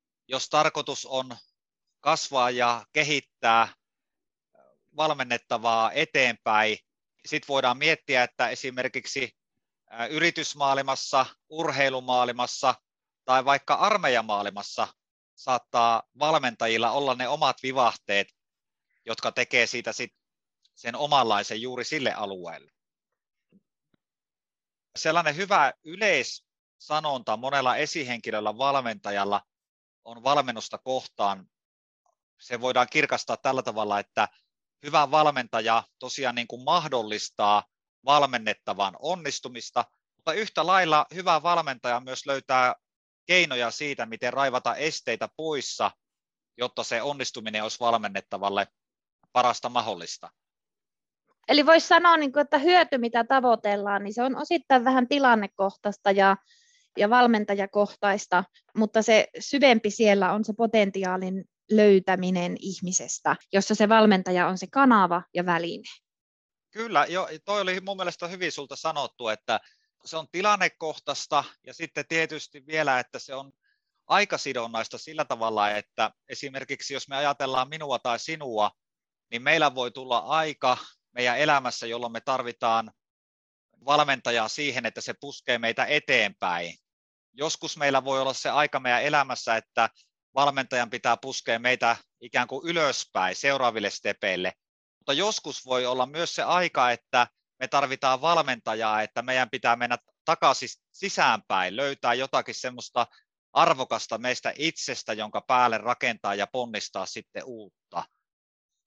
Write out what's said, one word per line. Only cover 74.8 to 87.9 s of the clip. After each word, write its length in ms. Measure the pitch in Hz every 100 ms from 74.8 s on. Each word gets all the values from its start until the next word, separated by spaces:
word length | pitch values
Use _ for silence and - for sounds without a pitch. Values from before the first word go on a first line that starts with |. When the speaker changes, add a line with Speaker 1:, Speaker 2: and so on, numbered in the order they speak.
| 110 120
Speaker 1:
sillä 260 | - 156
tavalla, 460 | 147 120 113 107 104
että 400 | 104 - - 110 - _
esimerkiksi 640 | 127 143 135 123 139 -
jos 140 | 139 -
me 80 | 135
ajatellaan 520 | 147 143 135 131 131
minua 300 | 156 151 123
tai 200 | 127 117
sinua, 520 | - 160 139 107 104 - _ _ _ _ _
niin 120 | 117
meillä 320 | 135 160 151
voi 160 | 131 123
tulla 280 | 135 131 120
aika 580 | 98 156 156 139 131 123 - _ _
meidän 260 | 123 123 120
elämässä, 480 | 151 143 127 - 117
jolloin 260 | 117 120
me 80 | 113
tarvitaan 720 | - 131 120 117 123 113 113 _ _ _ _ _ _ _ _ _
valmentajaa 640 | 131 147 147 131 123 117 110
siihen, 380 | - 143 127 117
että 140 | 117
se 140 | 120 113
puskee 380 | 143 - - 120
meitä 260 | 117 117
eteenpäin. 920 | 120 151 - 127 104 - 95 87 85 82 _ _ _ _ _
Joskus 440 | 120 156 - 160 165
meillä 280 | 143